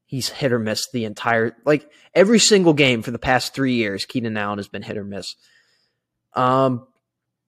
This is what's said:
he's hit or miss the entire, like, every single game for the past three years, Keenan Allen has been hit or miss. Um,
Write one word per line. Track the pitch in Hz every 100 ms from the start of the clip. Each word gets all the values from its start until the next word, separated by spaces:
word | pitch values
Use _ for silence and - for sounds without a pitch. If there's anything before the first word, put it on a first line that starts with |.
| _
he's | 135 -
hit | - 135
or | 117
miss | 107 104 -
the | 123 110
entire, | 101 120 117 113 - 143
like, | 151 - _ _ 165
every | 196 226
single | - 202 170
game | 147 135 117
for | 123
the | 117
past | 131 127 -
three | - 131 120
years, | 107 98 -
Keenan | 131 113 107
Allen | 101 101
has | 98
been | 101
hit | 104 107
or |
miss. | 101 98 - - _ _ _ _ _ _ _ _ _
Um, | - 127 131 131 123 - _ _ _ _ _